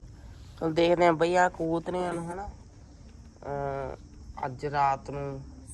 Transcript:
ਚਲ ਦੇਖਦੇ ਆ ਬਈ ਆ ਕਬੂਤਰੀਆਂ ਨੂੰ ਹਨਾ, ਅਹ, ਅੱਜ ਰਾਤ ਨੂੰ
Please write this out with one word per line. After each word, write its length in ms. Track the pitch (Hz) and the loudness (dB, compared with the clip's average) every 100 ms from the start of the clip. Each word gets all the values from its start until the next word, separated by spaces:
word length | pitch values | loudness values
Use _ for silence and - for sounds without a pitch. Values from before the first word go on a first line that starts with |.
| - - - - - - | -18 -18 -18 -18 -18 -4
ਚਲ 140 | 160 | 0
ਦੇਖਦੇ 320 | 160 170 170 175 | 4 6 8 6
ਆ 60 | |
ਬਈ 220 | 156 165 | 6 4
ਆ 140 | 180 180 | 6 4
ਕਬੂਤਰੀਆਂ 640 | - 165 165 175 180 180 | 2 -2 0 -2 -2 -2
ਨੂੰ 200 | 170 170 | -4 -6
ਹਨਾ, 140 | 180 208 | -8 -10
ਅਹ, 1500 | - - - - - - - - - - 143 139 139 135 - - - - - 139 | -14 -20 -20 -20 -20 -20 -18 -20 -14 -6 -4 -2 -4 -6 -10 -16 -16 -14 -8 -8
ਅੱਜ 200 | 123 147 | -4 -2
ਰਾਤ 440 | 143 139 135 - | 2 4 2 -4
ਨੂੰ 300 | 143 143 135 135 - - | -6 -6 -6 -12 -16 -16